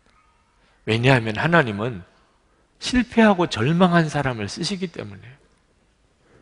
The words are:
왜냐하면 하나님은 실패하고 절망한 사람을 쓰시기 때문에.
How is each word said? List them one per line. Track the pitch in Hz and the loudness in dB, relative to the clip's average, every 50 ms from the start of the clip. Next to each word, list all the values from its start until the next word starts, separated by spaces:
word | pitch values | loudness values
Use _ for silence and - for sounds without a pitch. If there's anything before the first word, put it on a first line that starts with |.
| _ _ _ _ _ _ _ _ _ _ _ _ _ _ _ _ _ | _ _ _ _ _ _ _ _ _ _ _ _ _ _ _ _ _
왜냐하면 | - 110 117 120 135 135 120 110 110 104 | -4 -2 2 4 4 4 4 2 -2 -4
하나님은 | - 131 160 175 170 143 113 101 101 107 127 113 87 85 - _ _ _ _ _ _ _ _ _ _ _ _ _ _ | -4 -2 2 2 2 2 0 -2 -6 -6 -8 -8 -10 -16 -20 _ _ _ _ _ _ _ _ _ _ _ _ _ _
실패하고 | - - - 247 233 - - 220 226 214 196 175 170 | -8 -2 -2 -2 -2 0 2 4 6 6 4 2 0
절망한 | - - 110 110 143 170 170 190 175 175 170 160 151 | -2 -2 -2 0 0 2 2 2 4 4 2 2 0
사람을 | - 147 139 131 123 110 104 98 | -2 -4 -4 -4 -4 -4 -6 -8
쓰시기 | - - 175 - 208 175 190 170 | -8 -8 -8 -6 -6 -8 -8 -10
때문에. | - - 110 104 101 98 104 117 135 _ _ _ _ _ _ _ _ _ _ _ _ _ _ _ _ _ _ _ _ _ | -10 -12 -14 -14 -14 -18 -20 -20 -20 _ _ _ _ _ _ _ _ _ _ _ _ _ _ _ _ _ _ _ _ _